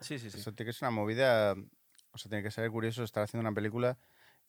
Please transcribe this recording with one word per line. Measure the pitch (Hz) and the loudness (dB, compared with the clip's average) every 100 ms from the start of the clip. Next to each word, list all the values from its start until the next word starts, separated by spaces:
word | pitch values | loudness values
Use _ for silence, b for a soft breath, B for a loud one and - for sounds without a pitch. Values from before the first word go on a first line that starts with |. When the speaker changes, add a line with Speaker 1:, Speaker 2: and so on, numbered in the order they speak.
Speaker 1:
Sí, | - 143 | -8 -8
sí, | 113 | -8
sí. | 101 | -10
Speaker 2:
Eso | 104 | -10
tiene | 104 113 | -8 -8
que | 117 | -4
ser | 131 | -2
una | 110 | 0
movida, | 104 113 135 113 104 | 2 4 6 6 6
o | 95 - _ _ _ _ - | 2 -4 _ _ _ _ -18
sea, | 101 | -8
tiene | 107 | -6
que | 101 | -4
ser | 110 113 | -2 -2
curioso | 113 113 113 113 | 0 -2 -2 -4
estar | - | -2
haciendo | 104 117 113 | -2 0 -2
una | 104 | 0
película | 104 117 123 127 b b b b | -2 0 0 0 b b b b